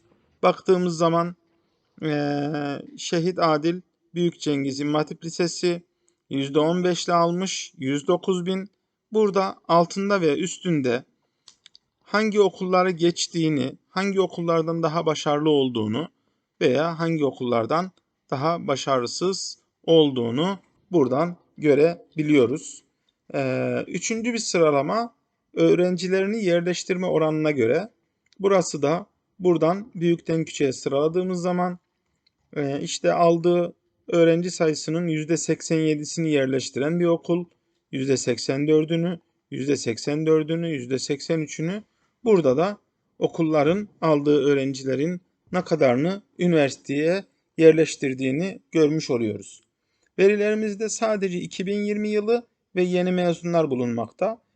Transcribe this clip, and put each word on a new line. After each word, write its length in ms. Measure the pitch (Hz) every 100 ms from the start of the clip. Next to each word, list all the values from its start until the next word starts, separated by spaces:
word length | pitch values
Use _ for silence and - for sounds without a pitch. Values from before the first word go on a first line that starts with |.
| _ _ _ _
Baktığımız 540 | 180 175 - 180 180 160
zaman, 380 | 170 165 175 175 _ _ _ _ _ -
eee, 800 | 156 147 147 143 143 151 143 139 - -
Şehit 420 | - 170 175 185
Adil 420 | 170 151 165 180 - _ _
Büyük 260 | 170 175 -
Cengiz 400 | 151 143 139 135
İmam 140 | 147
Hatip 320 | 151 156 170 165
Lisesi 580 | - 170 - 180 175 - _ _ _ _
yüzde 300 | 135 139 147
on 240 | 156 180
beş 220 | 180 170 -
ile 80 |
almış, 600 | 170 170 175 190 - - -
yüz 300 | 131 143 143
dokuz 380 | 175 - 185 180
bin. 240 | 190 196 _ _ _ _
Burada 440 | 214 208 190 190 - -
altında 540 | 170 170 196 196 202
ve 180 | 160 143
üstünde 640 | 180 - 180 151 127 120 - _ _ _ - _ - _ _ _
hangi 380 | _ 208 220 208
okulları 500 | 190 - 185 185 185
geçtiğini, 840 | 165 170 170 - 175 156 147 131 - _
hangi 320 | 185 202 196
okullardan 640 | 180 - 170 165 160 165
daha 220 | 160 165 160
başarılı 440 | 151 151 147 156
olduğunu 580 | 143 131 120 107 117 170 _ _ _ _ _
veya 380 | 156 127 165 160
hangi 260 | 165 165 139
okullardan 640 | - 123 117 113 156 185 - _ _ _
daha 380 | 135 156 170 147
başarısız 920 | 135 - 131 120 - 180 185 - - _ _
olduğunu 760 | - 165 147 127 117 123 180 196 _ _ _
buradan 460 | 175 123 127 175 175 _ -
görebiliyoruz. 1300 | 151 139 165 170 - 160 151 147 117 - - - _ _ _ _ -
Ee, 500 | 143 131 127 127 123 -
üçüncü 460 | 180 - 226 233
bir 60 | 226
sıralama 760 | - 180 156 143 151 214 240 - _ _ _
öğrencilerini 920 | - 165 165 180 180 180 190 196 226
yerleştirme 640 | 185 175 175 175 - 180 180
oranına 440 | 156 156 156 156
göre. 380 | 143 113 151 214 _ _ _ _ -
Burası 420 | 196 190 165 156
da 240 | 139 175 208 _ _ -
buradan 520 | 180 165 160 196 214 175
büyükten 500 | 170 170 - 165 151
küçüğe 280 | - 143
sıraladığımız 680 | 127 135 139 156 175 185 180
zaman, 380 | 175 180 180 180 _ _ _ _ _ _ _ 151
e, 260 | 143 143
işte 320 | 170 - 175
aldığı 600 | - 170 170 175 175 170 - _ _ -
öğrenci 440 | 170 165 165 180
sayısının 560 | 175 160 147 - 165 175
yüzde 300 | 156 151 160
seksen 420 | - 156 - 160
yedisini 520 | 160 151 147 - 160
yerleştiren 680 | 147 131 135 - - 147 175
bir 60 | 170
okul, 400 | 165 - 175 175 _ _ _ _
yüzde 260 | 139 135 127
seksen 500 | - 113 - 135 151
dördünü, 520 | 156 156 165 170 170 _ _ _
yüzde 260 | - 139 139
seksen 480 | 123 107 - 151 156
dördünü, 440 | 156 151 165 170
yüzde 300 | 143 120 131
seksen 400 | - 143 - 165
üçünü. 440 | 147 - 160 208 - _ _ _
Burada 340 | 240 190 143 127
da 200 | 185 202 _ _ _ -
okulların 720 | - - 160 156 143 196 208 _
aldığı 440 | 165 151 143 147 139
öğrencilerin 760 | 139 135 131 131 131 160 180 - _ _
ne 120 | 180
kadarını 580 | - 156 135 123 165 196 - -
üniversiteye 840 | 175 165 139 - - 143 160 190 196 _ _ -
yerleştirdiğini 1040 | 160 160 151 - 139 131 131 139 190 - _
görmüş 380 | 160 147 156 -
oluyoruz. 520 | 123 110 101 - - _ _ _ _ _ -
Verilerimizde 720 | 196 208 208 214 214 202 214
sadece 500 | - 220 208 190 175
iki 260 | 170 - 190
bin 120 | 208
yirmi 320 | 208 208 214
yılı 380 | 208 208 240 - _ _ 180
ve 80 |
yeni 280 | 180 180 180
mezunlar 580 | 180 175 165 170 170 156
bulunmakta. 720 | 127 123 117 110 - 180 - _